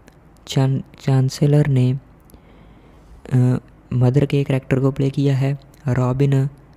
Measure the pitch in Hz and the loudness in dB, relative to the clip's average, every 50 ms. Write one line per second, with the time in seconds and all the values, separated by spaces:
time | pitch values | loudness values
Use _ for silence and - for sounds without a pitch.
0 | _ - - _ _ _ - _ _ - - 139 135 135 135 127 - - - - | _ -20 -20 _ _ _ -20 _ _ -6 -2 0 0 0 0 -4 -6 -10 -16 -8
1 | - 143 135 131 131 131 - - 151 143 143 147 147 147 135 127 123 127 131 135 | -4 0 0 0 0 0 -2 0 0 2 2 2 2 2 2 2 2 0 -2 -4
2 | - - - - - - - - _ - - - - - - - - - - - | -8 -14 -20 -20 -20 -20 -20 -20 _ -20 -20 -20 -20 -20 -20 -20 -20 -20 -20 -20
3 | - - - - - - - 127 123 127 127 - - - - - - _ 131 123 | -20 -20 -20 -20 -8 -4 0 0 2 2 0 -2 -6 -12 -20 -20 -12 _ -2 0
4 | 127 123 127 147 143 - 143 143 139 - 135 131 - - 135 127 135 135 139 - | 0 2 2 2 0 0 0 -2 -2 -2 -2 -4 -2 -2 -2 0 0 0 -2 -2
5 | 135 135 135 143 139 143 135 127 135 139 143 139 - - - - - 135 123 123 | -2 -2 -2 -2 0 0 0 0 -2 -2 -4 -6 -10 -16 -20 -10 -6 -4 -2 0
6 | 127 123 127 131 143 139 139 135 135 139 - - - - - | 0 -2 0 0 0 2 2 0 0 -2 -6 -12 -20 -20 -12